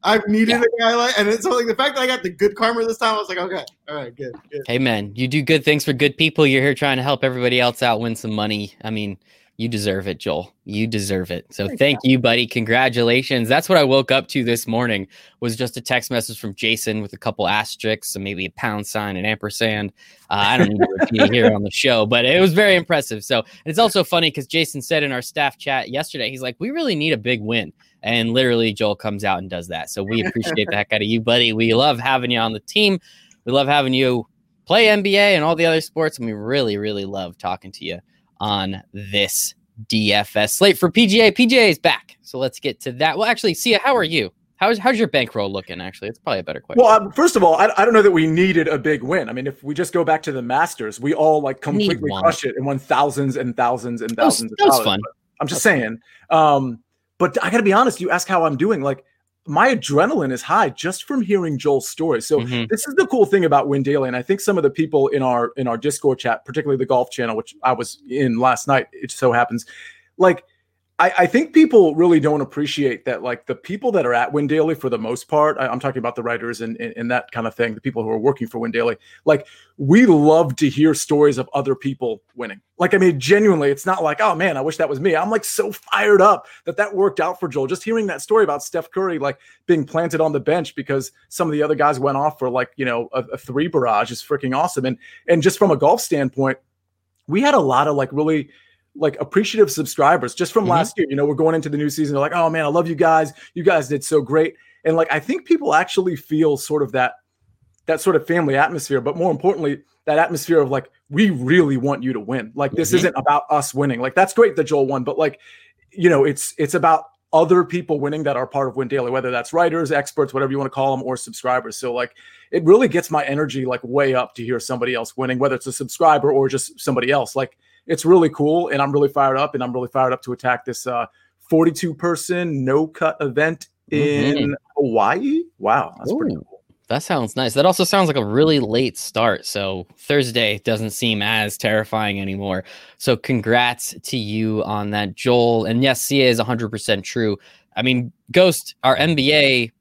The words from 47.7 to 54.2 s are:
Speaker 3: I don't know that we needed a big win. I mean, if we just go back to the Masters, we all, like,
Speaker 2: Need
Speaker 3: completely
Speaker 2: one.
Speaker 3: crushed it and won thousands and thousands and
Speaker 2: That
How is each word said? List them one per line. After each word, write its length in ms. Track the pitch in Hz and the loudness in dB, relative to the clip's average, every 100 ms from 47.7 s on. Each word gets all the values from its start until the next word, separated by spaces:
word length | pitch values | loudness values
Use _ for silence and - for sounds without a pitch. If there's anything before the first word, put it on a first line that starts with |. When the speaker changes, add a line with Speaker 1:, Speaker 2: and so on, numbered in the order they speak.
| - | 4
Speaker 3:
I 80 | |
don't 100 | 220 | 4
know 80 | 226 | 6
that 100 | 202 | 6
we 160 | 175 160 | 4 2
needed 420 | 160 190 170 156 | 2 2 2 0
a 80 | 151 | -2
big 260 | 151 147 | 0 -2
win. 240 | 127 180 113 | -2 -4 -4
I 60 | |
mean, 120 | 120 135 | -8 -8
if 160 | 135 | -10
we 120 | 139 | -10
just 180 | 147 180 | -6 -2
go 140 | 175 160 | 0 0
back 180 | 156 | 0
to 80 | - | -2
the 100 | 135 | -6
Masters, 600 | 120 131 170 - 110 107 | -2 0 0 -2 -10 -6
we 120 | 135 | -4
all, 280 | 156 156 156 | 2 2 2
like, 160 | 139 135 | 0 -6
Speaker 2:
Need 60 | |
Speaker 3:
completely 480 | - 196 208 175 147 | -4 0 0 -2 -4
Speaker 2:
one. 120 | 190 | 0
Speaker 3:
crushed 220 | 170 - 131 | 0 0 -6
it 100 | - | -4
and 100 | 135 | -4
won 140 | 139 | -6
thousands 560 | - 131 143 127 139 123 | -2 0 0 0 -4 -4
and 220 | 123 117 | -6 -2
thousands 440 | 120 123 120 117 | -2 -2 -6 -8
and 100 | 113 | -8
Speaker 2:
That 120 | 113 | 0